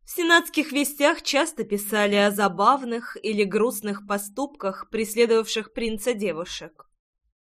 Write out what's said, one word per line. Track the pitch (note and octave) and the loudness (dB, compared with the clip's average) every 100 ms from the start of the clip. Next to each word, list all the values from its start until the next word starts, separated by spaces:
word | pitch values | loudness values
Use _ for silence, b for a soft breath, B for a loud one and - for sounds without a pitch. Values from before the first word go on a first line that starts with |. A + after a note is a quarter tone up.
| - | -14
В | |
сенатских | - E4+ E4+ E4+ - C#4 | -4 4 4 2 -2 -2
вестях | C4 D4 - C#4+ D#4+ | 0 -2 2 2 2
часто | - C#4 D#4+ - | 0 0 0 -2
писали | A3 G3+ G3+ G#3+ G#3 G3+ | -4 -4 -2 0 2 4
о | G3+ | 2
забавных | G3+ G3+ F3 G#3 C4+ B3+ A#3 A#3 - | 4 0 4 4 4 0 -6 -6 -8
или | G#3+ G#3 | -4 0
грустных | G3+ G#3+ A3+ G#3 G#3+ G3+ - | 2 2 0 0 -4 -6 -4
поступках | G3+ G3+ - C#4+ - G3 F#3+ - | -4 -4 -4 -6 -4 -6 -6 -6
преследовавших | A3+ A3 G#3 A#3 A3+ A3 A3+ G#3+ | -4 -2 2 4 4 2 -4 -6
принца | - A#3 A3 B3 | -6 -4 -4 -2
девушек. | A3+ G3+ D#3+ F3 - E3 _ - _ _ _ _ _ | -2 -2 -4 -8 -10 -14 _ -20 _ _ _ _ _